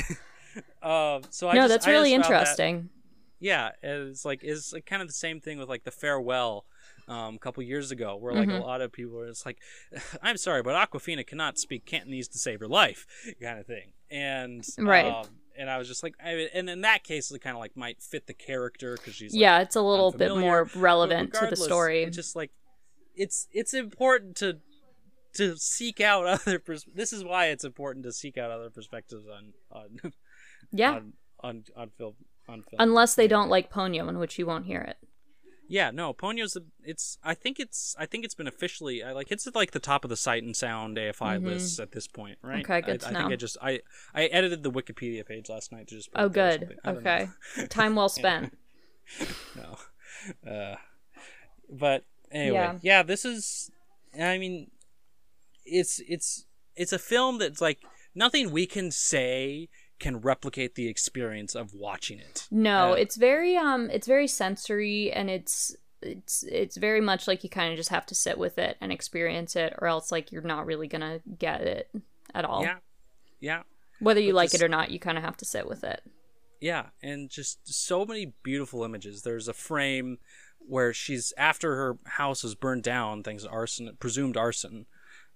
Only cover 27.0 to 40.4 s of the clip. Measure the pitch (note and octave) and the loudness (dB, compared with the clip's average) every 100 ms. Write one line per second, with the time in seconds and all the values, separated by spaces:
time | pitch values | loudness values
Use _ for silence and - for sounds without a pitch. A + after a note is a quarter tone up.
27 | A3+ G#3+ F3+ F3+ E3 D3 C#3 B2 C#3 C3 | -6 -6 -2 2 2 2 -6 -8 -10 -8
28 | B2 - C#3 B2+ A#2 A2+ A#2 A2+ G#2+ A2+ | -10 -10 -10 -6 -6 -6 -10 -14 -14 -14
29 | - A2 G#2 G2+ G#2 G2+ - A2+ G#2+ A#2 | -14 -18 -16 -18 -20 -20 -20 -18 -18 -14
30 | - - - - - - - G3+ B3 C#4 | -14 -16 -20 -20 -20 -20 -8 2 2 2
31 | G#3+ - - - B2 A#2 - A#2+ A2+ - | -8 -20 -20 -14 -12 -12 -14 -16 -16 -12
32 | A2 G#2+ - - - A2+ - A2 A3+ A3+ | -12 -14 -20 -20 -18 -18 -6 2 6 8
33 | A#3 - A3 G#3 F#3+ F#3+ F#3 G3+ F#3+ E3 | 6 8 6 6 6 4 2 -2 -2 -2
34 | E3+ F3 E3+ - E3+ E3 F3+ F3 - - | -4 -4 -4 -4 -4 -4 -4 -8 -8 -12
35 | - - - - - - - F#3+ C#3 C3+ | -18 -20 -20 -20 -20 -20 -4 0 0 0
36 | D#3+ - G3 A#3 G#3+ F#3 D#3+ - - D#3+ | -6 -4 -6 -4 -4 -6 -12 -18 -14 -10
37 | - - D#3 E3+ B3+ C#4 B3 - - - | -10 -8 -6 -4 -4 -6 -8 -8 -8 -8
38 | D#3 A3+ A3+ - C#3 - F3 - D3 A#2+ | -8 -8 -8 -8 -10 -6 -6 -6 -8 -6
39 | A#2+ C3+ C#3+ G#3+ B3+ A#3 F#3 D3+ C#3+ C#3+ | -6 -8 -6 -6 -4 0 0 0 0 0
40 | B2+ A2+ C3 A#2 | 0 -4 0 0